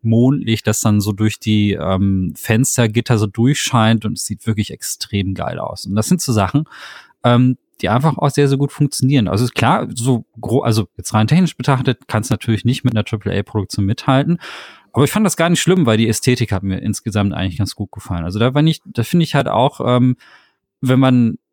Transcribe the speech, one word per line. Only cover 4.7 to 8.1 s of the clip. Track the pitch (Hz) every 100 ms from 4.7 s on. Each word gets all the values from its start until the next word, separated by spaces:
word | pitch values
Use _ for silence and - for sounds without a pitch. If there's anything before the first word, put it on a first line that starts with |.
extrem | - - - - 101 95 92
geil | - 82
aus. | - - -
Und |
das | 101 113
sind | 180
so | -
Sachen, | 107 95 143 156 - - - - _
ähm, | 123 120 127 123 _ _
die | 87
einfach | 117 151